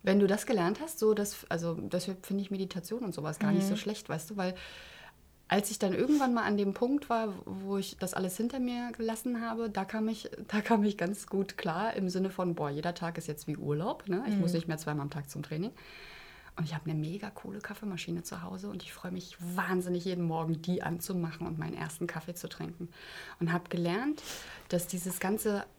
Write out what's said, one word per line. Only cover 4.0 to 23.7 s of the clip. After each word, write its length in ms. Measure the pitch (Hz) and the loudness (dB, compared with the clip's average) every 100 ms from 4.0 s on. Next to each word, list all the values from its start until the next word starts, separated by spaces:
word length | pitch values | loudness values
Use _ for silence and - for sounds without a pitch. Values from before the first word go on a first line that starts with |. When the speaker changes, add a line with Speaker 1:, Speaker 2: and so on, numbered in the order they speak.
| - | -4
Speaker 1:
weißt 220 | 156 - | -4 -4
du, 60 | 208 | -2
weil 180 | 185 185 - - - - - - - _ - | -2 -2 -10 -14 -16 -18 -20 -20 -20 _ 2
als 200 | 202 208 | 2 2
ich 80 | 208 | 0
dann 140 | 196 | 2
irgendwann 420 | - 254 294 262 233 | 4 6 6 6 4
mal 80 | |
an 140 | 214 208 | 4 4
dem 180 | 196 196 | 2 2
Punkt 340 | 247 285 - | 2 2 2
war, 240 | 233 220 185 - | 2 2 -4 -8
wo 320 | 190 196 196 | -6 -2 -2
ich 200 | 196 - | -2 -4
das 160 | 185 | -2
alles 240 | - 185 185 | 0 -2 0
hinter 220 | 233 269 | 0 0
mir 320 | 247 240 240 | 0 0 -4
gelassen 500 | 226 226 226 247 240 | -2 -2 0 -2 -2
habe, 280 | 226 226 226 | -2 -2 0
da 120 | 208 | -2
kam 240 | 190 220 220 | -2 0 0
ich, 220 | 220 - - - | 0 -6 -10 0
da 140 | 214 | 0
kam 220 | 208 226 | 4 6
ich 120 | 208 202 | 6 4
ganz 300 | 175 202 - | -2 -2 -2
gut 320 | 196 190 - | 0 0 -2
klar 380 | 175 165 220 - | -2 0 0 0
im 120 | 185 | 0
Sinne 200 | 185 190 | 2 0
von, 240 | 180 180 | 2 0
„Boah, 160 | 170 147 | 2 0
jeder 240 | 143 165 | 0 -2
Tag 240 | 175 170 165 | -2 -4 -4
ist 100 | 156 | -6
jetzt 200 | 147 - | -6 -4
wie 100 | 147 | -2
Urlaub, 500 | 139 147 196 320 - | 0 0 0 -2 0
ne? 160 | 185 247 | 0 2
Ich 80 | 202 | 4
muss 140 | 175 | 4
Speaker 2:
Mhm. 40 | 170 | 4
Speaker 1:
nicht 100 | 165 | 0
mehr 100 | 156 | -2
zweimal 260 | - 151 | -2 -2
am 60 | 139 | -2
Tag 180 | 151 139 | -4 -6
zum 120 | 147 | -8
Training.“ 300 | 147 156 208 - - - - - - - - - | -4 -2 -4 -6 -18 -18 -16 -18 -18 -20 -14 -4
Und 100 | 160 | -2
ich 100 | 156 | -2
hab 100 | 156 | -2
eine 80 | |
mega 380 | 156 151 196 202 | -2 -2 -4 -8
coole 280 | - - 202 | -10 -10 -10
Kaffeemaschine 600 | - 208 208 175 - 170 | -8 -6 -6 -6 -4 -4
zu 220 | 165 - | -4 -8
Hause 260 | 175 185 202 | -8 -8 -6
und 140 | 190 | -8
ich 100 | - | -10
freu 160 | - 180 | -10 -6
mich 280 | 185 175 - | -6 -8 -8
wahnsinnig, 680 | 175 180 185 185 180 180 185 | -2 0 2 2 2 0 2
jeden 200 | 180 170 | 2 2
Morgen 360 | 160 165 160 | 2 2 0
die 220 | 165 180 | 2 2
anzumachen 640 | - 170 - 185 165 160 170 | 2 -2 -2 0 0 -2 -4
und 100 | 160 | -2
meinen 180 | 160 - | -4 -4
ersten 300 | 160 - 175 | -6 -4 -4
Kaffee 300 | 165 - 175 | -4 -8 -8
zu 120 | - | -8
trinken. 400 | - 165 170 170 - - - - - | -6 -8 -6 -10 -12 -14 -14 -14 -2
Und 120 | 170 | 2
hab 200 | 175 - | 2 0